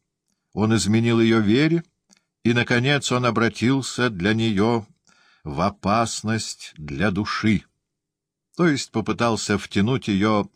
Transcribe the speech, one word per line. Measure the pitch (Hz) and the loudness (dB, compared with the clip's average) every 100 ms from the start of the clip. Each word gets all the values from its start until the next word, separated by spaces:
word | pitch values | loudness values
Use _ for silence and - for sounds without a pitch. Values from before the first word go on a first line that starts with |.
| _ _ _ _ _ | _ _ _ _ _
он | 90 110 | -2 2
изменил | 110 92 110 117 117 | 2 2 2 2 4
её | 113 113 | 4 4
вере, | 101 123 160 170 - _ _ _ _ _ | 4 2 2 0 -4 _ _ _ _ _
и, | 113 | 0
наконец, | 120 113 120 131 143 - | 0 2 2 2 0 0
он | 123 123 | 0 0
обратился | 113 113 - 113 135 123 - 123 | 0 0 0 0 0 -2 -2 -2
для | 92 98 | 0 -2
неё | 110 113 98 110 117 101 _ _ _ _ _ | 0 0 2 2 0 -4 _ _ _ _ _
в | 76 71 | -10 -2
опасность | 98 101 92 113 113 - 110 110 - - - - | -2 -2 0 0 0 -4 -4 -4 -6 -14 -18 -16
для | 73 69 104 | -12 -4 -2
души, | 92 104 - 110 95 - _ _ _ _ _ _ _ _ - | -2 -4 -2 0 0 -2 _ _ _ _ _ _ _ _ -2
то | 170 | 0
есть | 139 - | 0 -4
попытался | 113 101 95 120 107 - 101 | -6 -4 0 0 0 -2 -4
втянуть | - 104 107 131 - | -2 -2 0 0 -2
её | 98 107 107 98 | 0 2 0 -2